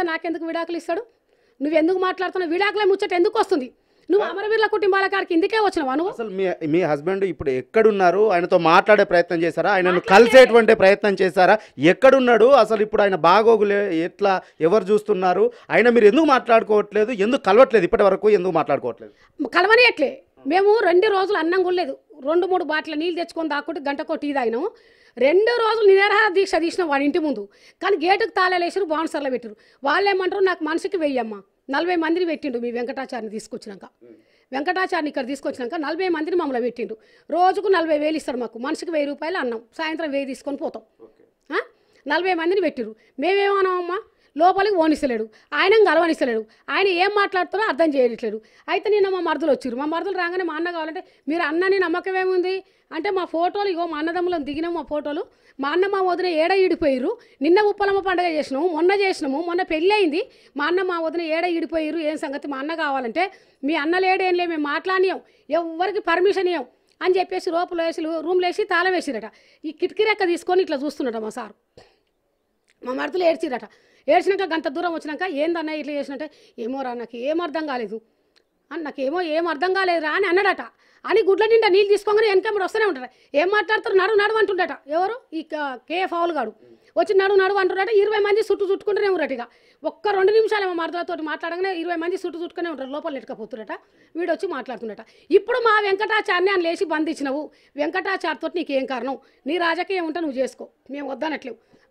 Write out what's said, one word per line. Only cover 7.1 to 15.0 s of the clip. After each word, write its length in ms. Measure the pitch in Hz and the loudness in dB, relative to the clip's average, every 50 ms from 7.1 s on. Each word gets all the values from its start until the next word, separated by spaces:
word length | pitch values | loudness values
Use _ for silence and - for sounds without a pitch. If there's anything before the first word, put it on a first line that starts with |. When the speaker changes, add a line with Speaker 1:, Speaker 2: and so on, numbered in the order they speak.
| 190 196 196 | -2 -2 -2
Speaker 2:
ఇప్పుడు 260 | 190 160 - 165 143 | -4 -4 -4 -2 -2
ఎక్కడున్నారు? 800 | 127 127 120 _ - 220 220 220 208 196 185 175 170 196 214 220 | -2 -2 -2 _ 2 2 4 4 4 4 4 4 4 4 2 2
ఆయనతో 260 | 185 175 170 160 190 180 | 2 0 2 2 2 4
మాట్లాడే 460 | 165 160 165 185 190 - 214 202 196 | 6 6 6 6 6 6 6 6 4
ప్రయత్నం 380 | 190 175 175 170 175 180 165 | 4 4 2 2 2 0 -2
చేశారా? 300 | 170 165 147 165 160 185 | -2 -2 0 0 0 0
ఆయనను 200 | 208 185 180 180 | 2 2 2 2
Speaker 1:
మాట్లాడలే. 340 | 180 175 - - 190 202 240 | 2 2 4 6 8 8 8
Speaker 2:
కలిసేటువంటి 480 | 226 262 262 254 220 220 233 220 220 226 | 10 10 10 10 10 8 6 6 6 4
ప్రయత్నం 420 | 220 190 190 202 202 - 208 196 180 | 6 6 6 4 4 2 0 0 2
చేశారా? 360 | 190 185 151 185 180 175 208 220 - - - - | 0 0 2 4 6 6 4 4 0 -6 -4 2
ఎక్కడున్నాడు? 640 | 135 165 185 - - 262 262 269 254 240 233 208 240 | 4 4 6 6 6 6 8 6 6 6 6 6 8
అసలు 380 | 262 285 247 214 208 220 196 | 8 8 6 6 4 2 0
ఇప్పుడు 200 | 214 214 - - | -2 0 0 2
ఆయన 120 | 202 202 190 | 2 2 2
బాగోగులే 840 | 165 151 165 185 214 - 233 226 208 208 202 202 202 202 196 170 160 | 2 4 6 6 6 6 6 4 4 4 2 0 0 -2 -2 -2 -2
ఎట్లా, 420 | 165 180 - - 202 196 190 180 - - _ - | -2 -4 -4 -2 0 0 0 0 -4 -10 _ 0
ఎవరు 240 | 151 170 196 220 190 | 0 2 2 2 2
చూస్తున్నారు? 680 | 180 214 208 | 2 0 0